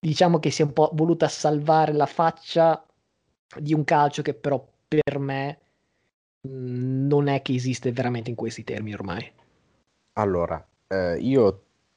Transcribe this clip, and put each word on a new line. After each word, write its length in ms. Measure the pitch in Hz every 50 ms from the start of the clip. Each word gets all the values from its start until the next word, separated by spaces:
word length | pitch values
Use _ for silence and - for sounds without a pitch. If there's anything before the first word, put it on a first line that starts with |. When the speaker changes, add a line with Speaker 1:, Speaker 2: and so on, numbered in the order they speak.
Speaker 1:
Diciamo 380 | - 160 147 - 185 175 170 160
che 120 | 151 151
si 120 | - - 160
è 20 |
un 80 | 147 143
po' 180 | - 151 151 -
voluta 340 | 156 160 165 170 165 165 143
salvare 640 | - - - 151 151 147 147 156 156 160 156 151 151
la 140 | 147 147
faccia 800 | - - - 170 165 160 - - - - 170 165 165 160 - - _ _ _ _ _ _ _ _ _ _ _ _ _ - -
di 160 | 151 147 156
un 100 | 151 147
calcio 380 | - 165 147 147 143 - - 143
che 120 | 143 139
però 320 | - - 147 139 131 - _ _ _ _ _
per 300 | - 151 147 - 139 139
me, 400 | 139 135 135 135 135 143 160 - _ _ _ _ _ _ _ _ _ _ _ _ _ _ _ _ - 135
mm, 580 | 135 131 127 123 123 123 123 131 131 131 135
non 220 | 143 147 143 143 143
è 140 | 139 135 135
che 120 | - 131
esiste 380 | 127 123 131 127 - - 127 120
veramente 380 | 127 123 123 123 120 113 123
in 60 | 120
questi 280 | - 113 113 - - 110
termini 300 | - - 110 110 107 104
ormai. 360 | 95 98 95 87 104 139 - - _ _ _ _ _ _ _ _ _ _ _ _ _ _ _ _
Speaker 2:
Allora, 500 | - 107 101 92 87 85 82 85 78 - _ _ _ _ -
eh, 300 | 98 95 92 87 85 71
io 440 | - 123 139 135 113 98 95 98 _ _ _ _ _ _ _